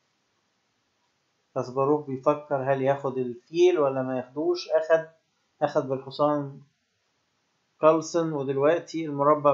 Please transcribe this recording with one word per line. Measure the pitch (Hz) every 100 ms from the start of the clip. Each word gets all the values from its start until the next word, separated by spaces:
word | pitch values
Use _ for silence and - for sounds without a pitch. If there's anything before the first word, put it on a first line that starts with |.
| _ _ _ _ _ _ _ _ _ _ _ _ _ _ _
كاسباروف | 135 123 131 139 147 147
بيفكر | 131 151 147 - 139 131
هل | 135
ياخد | 131 139 139 131
الفيل | 123 120 _ 165 180 170
ولا | 139 135
ما | 131 127
ياخدوش، | 127 135 170 175 -
أخد، | 160 160 160 160 _ _ _ _ _
أخد | 147 151 135
بالحصان | 131 131 127 147 147 139 143 - _ _ _ _ _ _ _ _ _ _ _
كارلسن، | 156 165 156 170 165
ودلوقتي | 151 135 135 147 170 170 160 156
المربع | 143 143 151 139